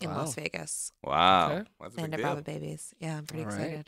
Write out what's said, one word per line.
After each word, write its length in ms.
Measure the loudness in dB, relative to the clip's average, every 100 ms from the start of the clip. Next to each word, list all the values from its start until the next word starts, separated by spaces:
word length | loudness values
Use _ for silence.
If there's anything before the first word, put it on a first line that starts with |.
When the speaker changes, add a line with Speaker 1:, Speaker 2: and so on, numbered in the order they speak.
Speaker 1:
in 80 | -6
Las 260 | -4 -4 -4
Speaker 2:
Wow. 80 |
Speaker 1:
Vegas. 480 | -6 -6 -8 -8 -8 _
Speaker 3:
Wow. 420 | 0 6 8 8 6
Speaker 2:
Okay. 120 | 2 -6 -14
Speaker 3:
That's 140 | -12
a 20 | -8
big 80 | -6
Speaker 1:
And 80 |
at 40 | -2
Speaker 3:
deal. 80 | -2
Speaker 1:
Bravo 160 | -2
Babies. 520 | -6 -8 -8 -10 -12 -10
Yeah, 180 | -8 -8
I'm 80 | -8
pretty 180 | -8
Speaker 2:
All 60 | -6
right. 80 | -4
Speaker 1:
excited. 260 | -4 -6